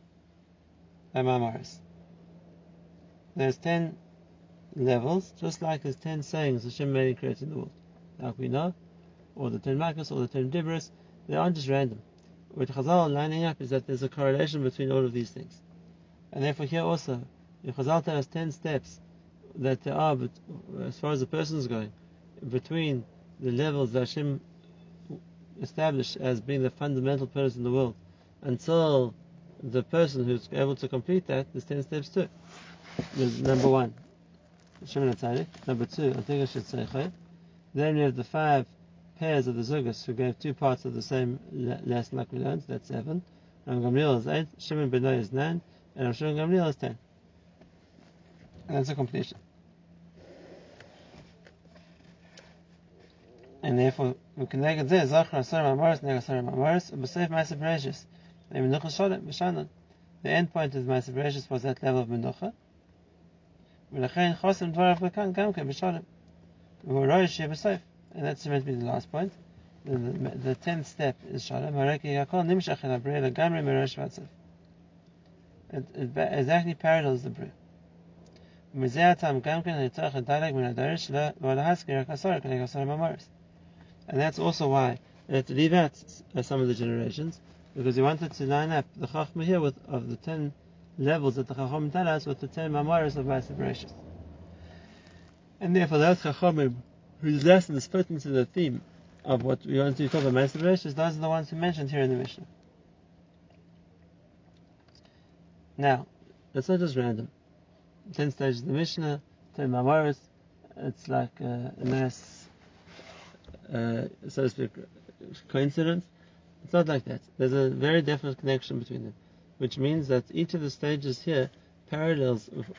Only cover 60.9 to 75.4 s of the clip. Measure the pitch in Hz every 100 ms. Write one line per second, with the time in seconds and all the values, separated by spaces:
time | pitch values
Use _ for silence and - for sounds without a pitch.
60.9 | 127 131 127 147 139 - 127 131 127 135
61.9 | 127 117 120 127 - 208 - _ _ _
62.9 | _ _ _ - _ _ _ - _ -
63.9 | 143 127 175 175 165 190 190 175 165 180
64.9 | 175 180 208 202 185 208 190 139 139 185
65.9 | 170 - - - - - - - - -
66.9 | 135 135 175 180 - 151 156 - 185 -
67.9 | - - 165 147 143 151 139 135 123 120
68.9 | 127 - 151 190 - - - - - -
69.9 | 131 120 - 135 - 131 127 - 165 143
70.9 | - 143 - - 135 - 131 147 143 135
71.9 | 147 147 143 139 185 170 185 - 143 135
72.9 | 123 135 147 131 127 165 165 143 135 135
73.9 | 143 135 - - - - - - - -
74.9 | - - - - -